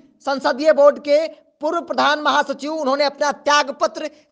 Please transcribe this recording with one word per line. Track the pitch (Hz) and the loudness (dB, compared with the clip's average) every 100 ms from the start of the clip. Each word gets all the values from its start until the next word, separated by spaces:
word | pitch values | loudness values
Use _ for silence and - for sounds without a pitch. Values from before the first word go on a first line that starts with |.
| _ _ | _ _
संसदीय | - 277 294 262 311 | -6 -4 -2 0 2
बोर्ड | 277 285 277 | 6 4 4
के | 294 294 320 | 0 0 0
पूर्व | - _ _ 294 339 | -8 _ _ -4 -4
प्रधान | 339 254 269 294 | -4 -2 0 0
महासचिव, | 294 277 277 254 285 | 0 0 -2 -6 -8
उन्होंने | 320 277 277 | -4 -2 0
अपना | 294 285 294 | -2 -2 -4
त्याग | 285 - 294 277 | -2 0 0 0
पत्र | - 320 320 302 - _ | -2 -4 -4 -12 -14 _